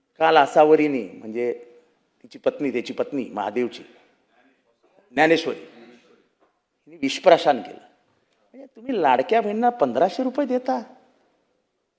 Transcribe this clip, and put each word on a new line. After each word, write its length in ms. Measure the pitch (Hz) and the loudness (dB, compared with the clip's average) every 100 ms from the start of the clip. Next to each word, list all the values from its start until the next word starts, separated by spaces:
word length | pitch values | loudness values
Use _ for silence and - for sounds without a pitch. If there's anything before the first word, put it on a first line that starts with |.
| _ - | _ -2
काल 200 | 160 156 | 4 4
आसावरीनी, 680 | 139 165 151 156 151 135 | 4 6 6 6 2 -2
म्हणजे 640 | 92 90 110 113 120 117 - - _ _ _ _ | -8 -12 -10 -6 -4 -6 -12 -20 _ _ _ _
तिची 160 | 123 135 | -20 -8
पत्नी, 320 | 127 - 143 | -6 -4 -4
त्याची 220 | 120 117 | -6 -6
पत्नी 320 | 110 120 139 101 | -8 -8 -8 -8
महादेवची, 540 | 101 101 110 120 - - _ _ _ _ _ _ _ _ _ _ _ _ | -8 -6 -4 -6 -8 -20 _ _ _ _ _ _ _ _ _ _ _ _
ज्ञानेश्वरी, 480 | 127 156 165 139 107 | 0 2 2 -2 -8
हिने 1400 | - - - - _ _ _ _ _ _ _ _ _ 165 | -12 -20 -20 -20 _ _ _ _ _ _ _ _ _ -10
विषप्राशन 680 | 135 - 185 160 160 123 | -8 0 4 4 4 -2
केलं. 160 | - - | -4 -18
म्हणजे 880 | - _ _ _ _ _ _ 254 277 - | -20 _ _ _ _ _ _ -20 -20 -16
तुम्ही 260 | 247 226 | -8 -2
लाडक्या 400 | 143 127 131 226 | 2 2 2 0
बहिणींना 280 | 208 214 240 | -2 -2 -2
पंधराशे 540 | 240 131 135 185 226 | 0 -2 0 0 -2
रुपये 220 | 254 269 269 | -6 -4 -4
देता, 340 | 247 254 254 214 - _ _ _ _ _ _ _ _ _ | -4 -4 -8 -8 -20 _ _ _ _ _ _ _ _ _